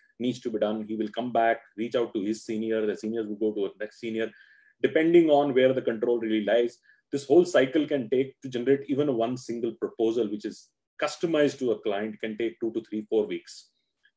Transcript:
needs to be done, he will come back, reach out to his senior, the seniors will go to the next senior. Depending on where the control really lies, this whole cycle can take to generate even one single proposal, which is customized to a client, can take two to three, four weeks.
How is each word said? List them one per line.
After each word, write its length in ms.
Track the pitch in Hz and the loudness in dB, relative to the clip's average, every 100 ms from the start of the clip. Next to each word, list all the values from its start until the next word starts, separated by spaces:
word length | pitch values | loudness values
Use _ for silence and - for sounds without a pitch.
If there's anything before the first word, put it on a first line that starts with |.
| _ - | _ -6
needs 200 | 123 - | -6 -4
to 80 | 123 | -6
be 100 | 107 | -2
done, 260 | 104 110 104 | -2 -2 -6
he 80 | 110 | -6
will 140 | 107 | -6
come 220 | 107 123 | -6 -2
back, 300 | 117 113 113 - - | 2 2 0 -6 -10
reach 180 | 120 123 | -4 -2
out 180 | 113 | -2
to 80 | 110 | -2
his 220 | 98 110 | -4 -4
senior, 420 | - 110 113 110 107 | -6 -6 -2 -2 -2
the 120 | 98 | -4
seniors 300 | 110 113 104 | -6 -6 -6
will 80 | 101 | -4
go 180 | 107 | -2
to 180 | 104 95 | -2 -6
the 120 | - 107 | -6 -12
next 140 | - | -10
senior. 300 | 117 110 110 - - _ _ _ | -8 -4 -6 -8 -20 _ _ _
Depending 480 | 127 160 160 175 160 | 0 2 6 6 8
on 240 | 143 147 | 6 6
where 200 | 127 127 | 4 4
the 80 | 127 | 4
control 380 | 123 113 120 120 | -2 0 0 0
really 240 | 110 110 | 0 0
lies, 340 | 101 117 117 - _ _ _ | 2 2 0 -6 _ _ _
this 140 | 139 - | -6 4
whole 200 | 160 175 | 6 6
cycle 420 | 143 135 156 143 | 4 4 2 0
can 220 | 147 110 | -2 0
take 300 | 127 135 - | 0 -2 -6
to 80 | 139 | -8
generate 320 | 123 120 139 139 | -2 2 2 0
even 280 | 135 151 117 | -2 0 0
one 220 | 113 127 | -2 -4
single 360 | - 117 117 110 | -8 -6 -6 -4
proposal, 500 | 101 - 113 117 107 | -6 -2 0 0 -2
which 140 | 104 | -4
is 260 | 107 - - _ _ - | -8 -12 -18 _ _ -6
customized 580 | 151 - 175 156 143 - | -6 -4 -2 2 2 0
to 120 | 127 | -2
a 80 | 104 | -2
client, 400 | 110 101 107 107 | -2 -4 -4 -6
can 180 | 113 107 | -8 -6
take 220 | 117 - | -6 -4
two 120 | 113 | -6
to 120 | 113 113 | -6 -6
three, 160 | 107 107 | -8 -2
four 160 | 110 101 | -2 0
weeks. 440 | 87 - - - _ _ _ _ | -6 -10 -20 -20 _ _ _ _